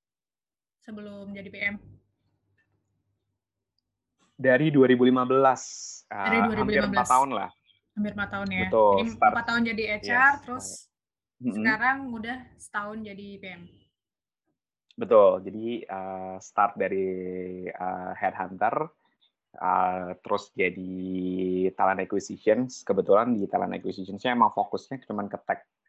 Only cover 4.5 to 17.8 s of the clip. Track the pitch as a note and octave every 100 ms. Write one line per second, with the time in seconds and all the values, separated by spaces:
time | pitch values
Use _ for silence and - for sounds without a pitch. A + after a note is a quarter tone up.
4.5 | B2+ D#3 D3 B2+ B2 B2 B2+ B2 C3 C3+
5.5 | B2+ - - - - - - G3 - G#3
6.5 | G#3+ - G#3+ G#3 A3 G#3 C3 C#3 A2 -
7.5 | _ _ _ _ - G#3 G3+ G3+ G3+ G3
8.5 | F#3 F#3 A2+ G#2+ G2 A3+ A3 - A#3 A#3
9.5 | A#3 A3+ A3 G#3+ G#3 - A#3+ C4+ C#4 -
10.5 | B3+ - - - _ _ _ _ - B3
11.5 | G3+ A3 A3 B3 C#4 C4+ A3+ A3+ B3+ -
12.5 | _ - G#3 G#3 A3 G#3+ G3 G3+ G3 F#3+
13.5 | F3 F3 _ _ _ _ _ _ _ _
14.5 | _ _ _ _ - G2 A2 G2 F#2 F#2+
15.5 | G#2+ A2+ A#2+ - F#2+ F#2+ F#2+ F#2 F#2+ -
16.5 | - G2+ - F#2+ F#2+ F#2+ F#2 F2+ F#2 F#2
17.5 | F#2 F2+ -